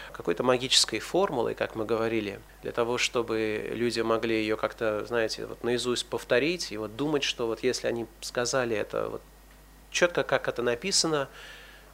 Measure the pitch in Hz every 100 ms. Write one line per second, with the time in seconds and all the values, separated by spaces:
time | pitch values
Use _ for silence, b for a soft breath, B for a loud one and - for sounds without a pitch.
0 | B - - - 123 127 127 - - 110
1 | - 170 196 131 113 107 107 113 107 113
2 | 113 113 101 101 - - 123 113 117 120
3 | - 127 113 110 110 107 - 120 120 113
4 | 113 113 117 110 107 107 110 - 113 107
5 | 107 117 110 - 110 110 117 123 123 117
6 | - 120 - 123 143 180 - 107 107 113
7 | 143 147 - - 117 110 127 120 120 117
8 | 117 - - - 120 135 120 104 - -
9 | - - - - - - - - - -
10 | 175 170 135 131 - - 120 120 190 196
11 | 165 151 135 B B B B B B